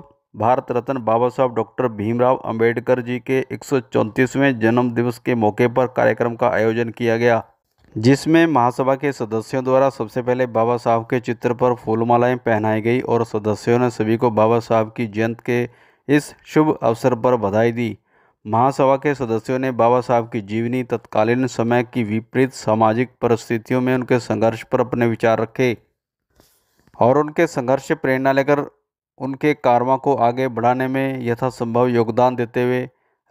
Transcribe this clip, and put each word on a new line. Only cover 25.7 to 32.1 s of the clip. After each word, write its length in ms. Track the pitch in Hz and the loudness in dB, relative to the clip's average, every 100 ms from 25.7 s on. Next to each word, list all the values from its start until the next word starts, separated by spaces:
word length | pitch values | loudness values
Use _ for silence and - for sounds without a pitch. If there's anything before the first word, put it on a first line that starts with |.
| 107 _ _ _ _ _ _ _ _ _ _ _ - | -2 _ _ _ _ _ _ _ _ _ _ _ 0
और 200 | 113 135 | 2 2
उनके 300 | 151 151 165 | 0 0 -2
संघर्ष 400 | - 123 135 - | 0 0 0 0
से 80 | 156 | -4
प्रेरणा 360 | - 131 135 | 0 0 2
लेकर 280 | 135 135 143 143 - _ _ _ _ | 2 2 0 -2 -12 _ _ _ _
उनके 340 | 131 135 151 143 | -10 -2 -2 0
कारवां 420 | 127 120 123 131 | 2 2 2 0
को 180 | 147 139 | 0 0
आगे 300 | 117 120 131 | 0 0 -4
बढ़ाने 380 | 117 120 127 131 | 0 0 0 -2
में 340 | 131 131 131 | -4 -4 -4
यथासंभव 680 | 120 117 131 - 117 117 127 | -4 -4 -4 -4 -2 0 2
योगदान 480 | 120 113 | 2 0